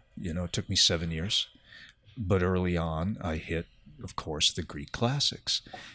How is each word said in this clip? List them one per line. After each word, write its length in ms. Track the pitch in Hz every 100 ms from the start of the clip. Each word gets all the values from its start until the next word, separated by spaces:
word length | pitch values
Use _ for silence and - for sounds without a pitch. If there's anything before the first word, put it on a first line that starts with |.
| _ -
You 160 | 90
know, 120 | 87 87
it 80 |
took 160 | - -
me 60 | 95
seven 360 | - 85 85
years. 360 | 80 95 - - - - - - _ - -
But 240 | 95 98
early 360 | 90 90 90 85
on, 400 | 82 80 90 113
I 140 | 82 80
hit, 280 | - 82 - - - -
of 120 | - -
course, 360 | 82 78 -
the 120 | -
Greek 280 | 82 73 71
classics. 720 | - 117 143 - - - - - - -